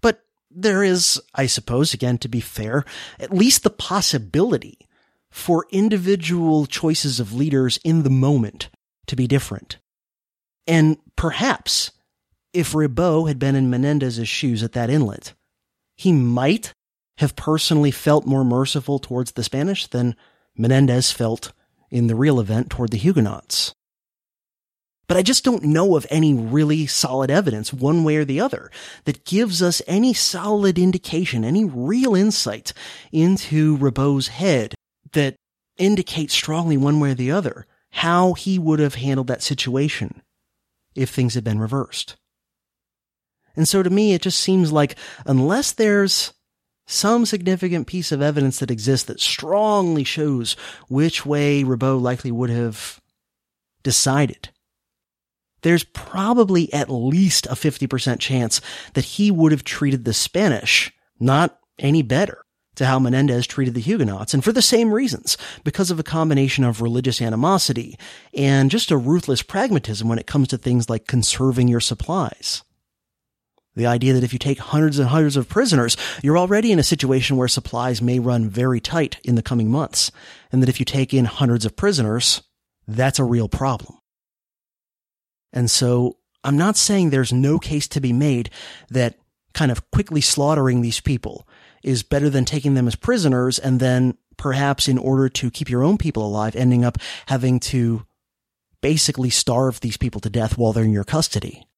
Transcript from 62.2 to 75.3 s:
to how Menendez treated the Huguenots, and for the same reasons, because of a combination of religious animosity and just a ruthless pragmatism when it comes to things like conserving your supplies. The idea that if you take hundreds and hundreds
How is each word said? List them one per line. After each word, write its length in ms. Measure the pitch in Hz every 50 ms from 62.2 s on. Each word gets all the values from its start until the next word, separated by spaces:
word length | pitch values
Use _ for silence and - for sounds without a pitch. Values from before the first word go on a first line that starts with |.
| 202 - - - - _ _ _ _ _ _
to 120 | - 131 131
how 100 | 131 131
Menendez 480 | 131 123 123 131 139 143 123 120 123
treated 300 | - - - 135 127 117
the 60 | 123
Huguenots, 520 | 110 135 214 226 147 107 98 95 107 - -
and 100 | 139 127
for 80 | 214
the 100 | 226 254
same 300 | 226 - - 226 233 226
reasons, 460 | 208 226 277 247 143 - - - - - - - - - _
because 280 | 151 - - 196 175
of 80 | 180 160
a 40 | 156
combination 600 | - - 160 160 160 151 139 139 135 127 - 135
of 180 | 123 117 107
religious 400 | 117 117 117 123 120 131 120 -
animosity 800 | 123 117 110 110 127 165 196 185 - - 127 123 117 80 - - - - - - - _ -
and 360 | - 139 139 139 135 135 135
just 180 | 151 233 - -
a 80 | 170 139
ruthless 460 | 120 131 160 180 - - 135 113 -
pragmatism 640 | - - 196 226 269 214 147 - - 107 98 110 113
when 80 | 117 113
it 80 | -
comes 220 | - - 147 135 131
to 100 | - 120
things 320 | - 131 123 123 117 -
like 160 | 117 110 _
conserving 640 | - - 123 113 - - - 135 135 127 123 123 123
your 120 | 120 120
supplies. 840 | 113 - 120 - - - 160 190 156 - - _ - - - - - _ _ _ _ _ _ _ _ _ _ _ _ _ _ _ _ _ _ _ _ _ _
The 100 | - 117
idea 280 | 120 120 120 120 131 131
that 100 | 127 120
if 100 | 120 127
you 60 | 123
take 180 | - 139 139 -
hundreds 400 | - - - 151 156 156 143 143
and 100 | 139 123
hundreds 300 | 131 160 156 147